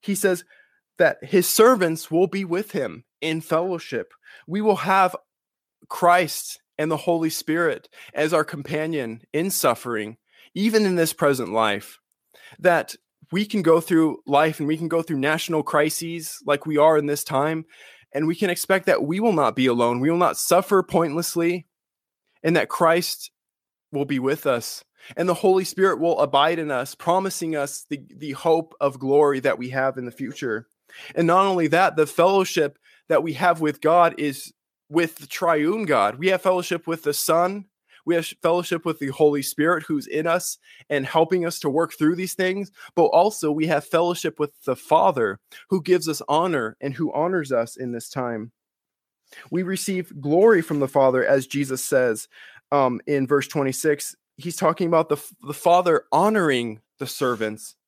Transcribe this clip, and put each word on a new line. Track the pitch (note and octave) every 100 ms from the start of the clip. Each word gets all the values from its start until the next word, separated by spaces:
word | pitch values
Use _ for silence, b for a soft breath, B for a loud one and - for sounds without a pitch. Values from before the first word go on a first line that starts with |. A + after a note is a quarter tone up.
He | -
says | G3 G3 F3+ - b b b _ _
that | E3 -
his | - G3 F3+
servants | - A3+ B3+ F3 D#3+ -
will | E3 F#3
be | G3
with | F#3+ E3+ G#3
him | F3 B2 E2 _ _
in | D#3+ D#3+
fellowship. | D#3+ D#3+ F3+ F3 - A#2+ F2+ _ B B B
We | F#3
will | G#3+ G3
have | E3+ F#3+ F#3 - _ _ _ _ _ _ _
Christ | - F3 F3 E3+ - - - _ -
and | D#3
the | D#3
Holy | E3 E3 D#3+
Spirit | D#3 - D#3+ E3 C3 _ B B
as | - D3+
our | E3
companion | D3 D3+ C3+ D3+ D#3 D#3+ A#2 A2+ _
in | D3+ F#3
suffering, | - C#3+ A#2 B2 A#2 G#2 A2+ _ b b
even | - G#3+ A3 G#3
in | F3+
this | D#3+
present | - D3+ C3+ G#2
life, | G#2+ A2 G2+ - - _ _ _ B B B
that | F3+ E3 A2 - _ _ _
we | F3
can | G#3 G#3+
go | E3 E3
through | E3 E3 D#3+ - -
life | C#3 D#3+ D#3
and | D3
we | D#3
can | E3
go | E3
through | D#3+ D3+
national | C#3 D#3 - D#3+
crises | D3 D#3 D3+ - E3+ E3+ D#3 - -
like | D3 -
we | D3
are | D3+ D#3
in | D3
this | C#3+
time, | - C3+ D3 D#3+ D#3+ B B B B
and | C3+ D#3
we |
can | E3 G3
expect | E3+ - F#3+ F3+
that | E3
we | C#3+ F3+
will | A3+
not | E3+ C3
be | G#2+ C3
alone. | A#2+ A#2+ A#2+
We | C#3
will | E3+
not | F3 -
suffer | - F3 F#3 G3
pointlessly, | F3+ F#3 E3 D3 E3+ - E3+ F3 - _ _ _ _ _ _ _
and | - E3+
that | -
Christ | - E3 E3+ E3+ - - _ _ _ _ _ _
will | C#3 C#3
be | C#3
with | B2+ - C#3+
us. | A#2+ - - _ _ B -
And | F3
the |
Holy | E3+ G#3 F#3+
Spirit | F#3+ - F#3+ D#3
will | E3+ E3+
abide | C#3+ C#3 D3+ E3+
in | D#3
us, | C3 C3
promising | - - F3+ F#3+ - E3
us | D#3 C#3 - -
the, | C#3+ - -
the | D3
hope | C3 E3+ E3 D#3+ -
of | C#3+ C3
glory | C3+ C#3+ D3 C3+
that | C3 G#2+
we | B2
have | C3+ C3+ C3
in |
the | B2
future. | - C3 A#2+ C3 G#2+ B2 _ _ B B
And | - E3+
not | F3+ G3
only | F#3 D#3+
that, | E3 F#3 D#3
the | D3+
fellowship | - F3 G3 F#3 - C#3+ _ b b _
that | D#3
we | D#3+
have | C3+ F3+ E3
with | D#3 D3
God | D#3 F3 E3+ -
is | D3 C#3 - _ _ _ _
with | D3+ E3 -
the | C#3+
triune | - F3 D#3 D3+ G#3+
God. | G3+ C3 G2+ A#2+
We | F3+
have | F#3
fellowship | F#3+ F#3 F3 E3+ -
with | E3
the | D3
Son. | C#3+ - E3 F3+ G3+ F#3+ _ _ b
We | -
have | E3+ D#3+ -
fellowship | F3 F3 E3+ E3+ E3
with | D#3+
the | C#3
Holy | C3 D3+ C#3+
Spirit | C3+ - D3+ F3 D#3
who's | D3+ A#2+
in | D3+ E3
us | E3+ - - b b b
and | D3
helping | C3 D#3+ E3 F#3
us | E3+ E3+
to | D#3
work | C#3 E3
through | - D#3 F3
these | F#3
things. | - F#3 F#3+ G3 B B
But | - E3
also | D#3+ G3 G#3+ D#3
we | D3+ D#3
have | D3+
fellowship | - E3 F3 F3 E3+ -
with | D3 _
the | - C3
Father | - D#3 F#3+ C#3 A2+ G2 _ B B
who | F#3+
gives | D#3 F3+ D#3+
us | D3 -
honor | D3 F3+ D#3 A2 -
and | C#3
who | C3+ D#3+
honors | C#3 E3 F#3 C#3+
us | B2+ A#2 -
in | B2+
this | A#2+ -
time. | C#3+ B2 A#2 A2+ _ _ _ _ _ _ _ _ B B
We | E3+
receive | F3+ F#3+ - F#3 F3 D3
glory | C#3 D#3+ A3 G#3
from | D#3+ D3
the | C3+
Father, | C#3+ C3+ B2+
as | A#2+ C#3 C3
Jesus | C#3 C#3 C3
says, | - C#3 B2 A2 - B B B _
um, | C#3+ C3 B2 -
in | C#3+ C3
verse | C#3+ C3+
twenty-six. | D#3+ C3+ C3 D#3 C#3+ - - _ -
He's | E3 -
talking | F3 D#3+ E3+
about | E3 D#3+
the, | D3 - _
the | C3
Father | D3 F3 F3 F3 D#3 -
honoring | D3 G3 A3 E3+ B2+ A#2 A2 _ _
the | C3
servants. | - C3+ A#2 A2 G#2+ - _